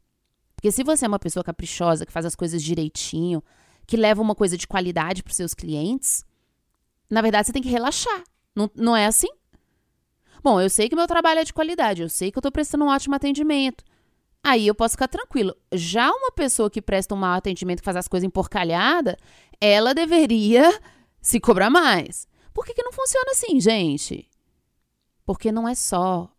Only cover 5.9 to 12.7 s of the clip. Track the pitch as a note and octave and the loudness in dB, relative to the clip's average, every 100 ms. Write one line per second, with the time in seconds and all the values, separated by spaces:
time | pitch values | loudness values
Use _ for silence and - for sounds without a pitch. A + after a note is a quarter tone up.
5.9 | C4+ - - - _ _ _ _ _ _ | -4 -2 -4 -6 _ _ _ _ _ _
6.9 | _ _ G#3+ A3+ G#3+ G#3 C4+ B3+ A#3+ B3 | _ _ 0 2 2 0 -4 -2 -2 0
7.9 | - B4 G4 F4 _ _ - G#3 - A3+ | -2 -4 -6 -8 _ _ -4 -4 0 2
8.9 | A#3 G#3 - G4 - _ _ _ _ _ | 4 2 2 -2 -6 _ _ _ _ _
9.9 | _ _ _ _ - - G3 F#3+ - - | _ _ _ _ -4 2 2 2 0 0
10.9 | E4 E4+ E4+ E4 D#4+ D#4+ - D#4+ F4 A#3 | 0 0 2 2 2 -2 -4 -4 0 -2
11.9 | F3+ E3 - F#3+ C4 C#4 D4+ D4 | -2 -6 -4 -4 -4 -4 -4 -4